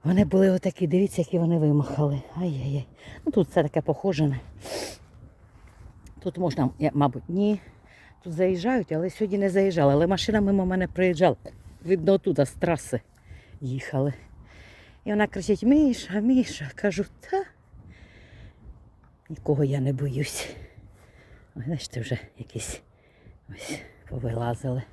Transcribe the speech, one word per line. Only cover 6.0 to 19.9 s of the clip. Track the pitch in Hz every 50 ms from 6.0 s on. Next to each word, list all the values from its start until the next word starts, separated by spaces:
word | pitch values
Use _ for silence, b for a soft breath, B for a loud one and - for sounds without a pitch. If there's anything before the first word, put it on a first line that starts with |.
| - - - -
Тут | - 185 - 170
можна, | 180 165 131 - 139 131 - -
я, | 151 151 -
мабуть, | 147 143 139 123 131 - -
ні. | 170 185 202 208 214 196 b b b b b b b b b b b b _
Тут | 180
заїжджають, | 165 156 185 185 190 175 170 233 262 247 180 -
але | 160 156 170 190
сьогодні | - - 214 196 190 202
не | 202 196
заїжджали. | 175 196 196 196 175 165 143 139
Але | 139 147 165
машина | 175 196 175 - - 214 214
мимо | 208 196 202 196 185
мене | 185 185 185 185 175
приїжджала. | - - 185 185 180 151 185 170 123 - - - - - - - - - -
Видно, | 165 190 180 156 175
оттуда | 196 190 - 196 156 139 143
з | 131
траси | - - - 170 165 143 - - - 117 - _ b b b b b b b b b b
їхали. | 147 127 127 135 - - - 131 135 143 135 - - - - - B B B B B B B B B B B B B
І | -
вона | 208 208 208
кричить: | 202 - 196 170 - 208 -
«Міша, | - 233 285 302 311 277 240 - - - 175 208
Міша». | 208 240 262 254 247 - - - 151 135 -
Кажу: | - - 208 185 - 202 - - _
«Та | - - - 392 381 - _ _ _ _ - - B B B B B B B B B B B B B B B B B B B - - - _ _ _ _ _ _ _ _
нікого | 160 - - - 151 139 151
я | 135 139 143
не | 131 135